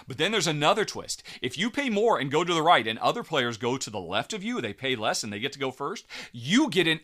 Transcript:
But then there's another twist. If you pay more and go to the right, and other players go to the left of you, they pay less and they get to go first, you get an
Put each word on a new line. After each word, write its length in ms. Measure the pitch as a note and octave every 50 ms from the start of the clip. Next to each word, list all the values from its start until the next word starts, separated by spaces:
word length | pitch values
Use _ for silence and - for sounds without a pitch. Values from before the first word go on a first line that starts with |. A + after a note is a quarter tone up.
| -
But 100 | - A#2+
then 140 | A2+ D#3 G3+
there's 160 | A3+ G3+ D3
another 360 | E3 D3+ D3 C#3+ D#3+ G#3 A3 G3
twist. 380 | - - G#2 - - - - - - - - -
If 160 | B2+ - D3+
you 100 | G3+ A#3+
pay 220 | - C#4+ C#4+ B3+
more 260 | G#3 G3+ A3+ A3+ F#3
and 140 | A#2+ C3+ C#3+
go 120 | C#3 D#3 F3
to 100 | F3 F3
the 80 | D#3+ D3+
right, 240 | E3+ F3 C#3 A2
and 100 | A2 A2
other 240 | - - C3+ D#3+ A#3+
players 340 | G#3+ - E3 C#3 A#2+ A#2+ A2+
go 220 | G#2 A#2+ A#2+ C3
to 120 | C3 - A#2
the 80 | G#2 G#2
left 340 | F2 E2 F#2+ A2 B2 - A3
of 100 | G3 F#3+
you, 180 | A#3 B3 G#3+
they 120 | A#2+ G#2 G2+
pay 220 | - C3 C3+ B2+
less 280 | A2 G#2+ B2+ F#3 - -
and 80 | G#2+
they 80 | G#2 G#2
get 120 | A#2+ C#3
to 80 | - C#3
go 100 | C3+ C3
first, 380 | B2 - C#3 D#3 G#3+ A#3 - - - - - -
you 400 | - B2 A#2 C#3 G3 C4+ D#4+ A#3+
get 160 | C#3 E3+ E3+
an 140 | E3 D#3 D#3+